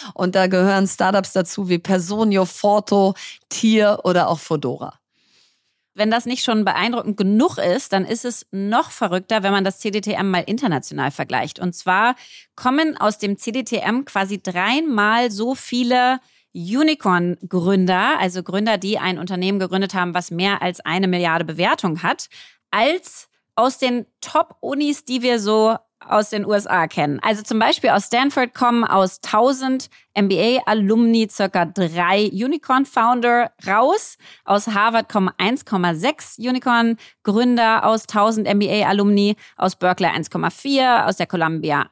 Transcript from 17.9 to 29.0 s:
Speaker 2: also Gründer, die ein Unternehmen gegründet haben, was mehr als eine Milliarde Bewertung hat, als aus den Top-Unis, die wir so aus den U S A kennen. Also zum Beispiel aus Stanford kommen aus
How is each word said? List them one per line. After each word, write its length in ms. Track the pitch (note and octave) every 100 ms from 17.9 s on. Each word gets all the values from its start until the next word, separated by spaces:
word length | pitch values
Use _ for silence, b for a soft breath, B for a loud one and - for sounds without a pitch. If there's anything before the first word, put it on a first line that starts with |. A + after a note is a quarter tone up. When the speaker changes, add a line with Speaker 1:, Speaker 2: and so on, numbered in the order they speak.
| F#3 A#3 -
Speaker 2:
also 220 | F#3 F3+
Gründer, 380 | F3 F#3 A3 G#3
die 180 | G3 G#3
ein 220 | F#3 F#3
Unternehmen 400 | F#3+ F#3 F#3 G3+
gegründet 340 | F#3 F#3+ G3
haben, 220 | G3 F3 F3
was 160 | F3
mehr 320 | E3+ G3 G3+
als 160 | F3+ F3+
eine 280 | - F3 F#3+
Milliarde 380 | F3+ E3+ E3 D#3+
Bewertung 560 | D#3 F#3+ D#4+ F3+ D#3
hat, 260 | E3+ C4+ - B B B _
als 560 | G3+ B3+ F4+ - - - _ _ -
aus 220 | B3 -
den 300 | B3+ A#3+ G#3+ _
Top-Unis, 840 | - D4+ E4 - B3 C#4 D4 C#4 -
die 160 | B3+
wir 180 | B3 A#3+
so 360 | G3+ A3 A3 A3+ - _
aus 280 | - G#3+ G#3
den 160 | G#3 G3
U 80 |
S 120 | G#3 G3
A 220 | F3+ D#3+
kennen. 320 | - D3+ C#3
Also 220 | A3 G#3+
zum 160 | G#3+ A3
Beispiel 300 | A#3+ - B3
aus 160 | F3+ -
Stanford 480 | A#3+ C#4 C#4 B3
kommen 320 | - A#3+ A#3+ A3+
aus 340 | F#3+